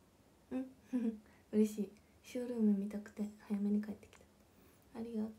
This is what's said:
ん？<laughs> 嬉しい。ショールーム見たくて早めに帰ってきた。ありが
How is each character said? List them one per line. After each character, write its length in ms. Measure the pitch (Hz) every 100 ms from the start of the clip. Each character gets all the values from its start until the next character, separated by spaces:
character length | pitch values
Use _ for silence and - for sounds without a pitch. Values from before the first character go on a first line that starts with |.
| - - - - -
ん？ 120 | 254 262 - -
<laughs> 240 | 254 220 220 - - -
嬉 220 | 214 214 -
し 60 |
い。 80 | 190 - - -
シ 180 | - 247
ョ 60 | 247
ー 40 |
ル 60 | 233
ー 40 |
ム 180 | 214 196
見 120 | 208
た 80 | 208
く 120 | -
て 120 | - 208 - -
早 100 | 208
め 120 | 208
に 120 | 208
帰 100 | 208
っ 20 |
て 160 | 208 -
き 100 | -
た。 60 | - - - - - - - 233
あ 20 |
り 160 | 233 220
が 60 | 220